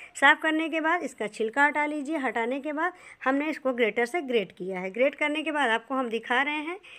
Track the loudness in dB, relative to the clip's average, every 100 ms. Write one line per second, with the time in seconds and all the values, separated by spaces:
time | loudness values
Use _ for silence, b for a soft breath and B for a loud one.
0 | B 4 6 6 4 0 0 0 0 0
1 | -2 -6 -8 -4 -2 2 2 2 0 -2
2 | -4 -2 -2 -2 -2 -2 -4 -2 -2 -4
3 | B B 0 0 0 -2 -2 0 0 2
4 | 0 -2 0 0 -2 -6 -8 -6 -6 0
5 | 0 2 -2 -2 -2 0 2 0 0 -2
6 | -2 -4 0 0 2 -2 -6 -10 B